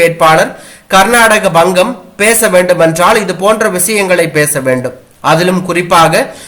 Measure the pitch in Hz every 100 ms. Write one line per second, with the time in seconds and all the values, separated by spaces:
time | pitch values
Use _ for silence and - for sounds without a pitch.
0 | 165 160 165 160 254 - - - - 190
1 | 196 240 220 214 190 165 175 180 226 254
2 | - - 214 226 214 180 180 170 165 165
3 | 180 226 185 170 196 214 220 180 185 214
4 | 190 175 165 151 147 147 131 127 123 -
5 | - _ 139 160 180 185 175 170 175 180
6 | 160 190 269 -